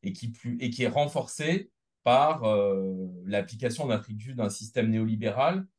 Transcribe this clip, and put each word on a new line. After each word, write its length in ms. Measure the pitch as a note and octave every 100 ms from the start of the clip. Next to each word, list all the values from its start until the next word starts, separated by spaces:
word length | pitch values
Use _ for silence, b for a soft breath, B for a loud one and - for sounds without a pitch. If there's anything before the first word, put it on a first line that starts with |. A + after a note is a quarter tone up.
et 100 | -
qui 160 | - A2+
plus, 280 | - A#2+ A#2+
et 100 | B2
qui 120 | A#2
est 40 | A#2+
renforcée 800 | C#3+ D3 D3 B2 - D3+ F#3+ - _ _ _
par, 400 | - B2+ D3 D#3
euh, 640 | A2 G#2 G2+ F#2+ F#2+ F#2+ F#2 F2+
l'application 600 | F2+ G2+ G2 A2 B2 A#2+
en 60 | C#3+
Afrique 280 | G#2+ A2 G#2+
du 60 |
Sud 120 | A#2 B2+
d'un 140 | G#2
système 400 | - G#2+ - A2+
néolibéral 760 | A2 A2+ G#2+ A2 A2 D3 F#3+ F#3+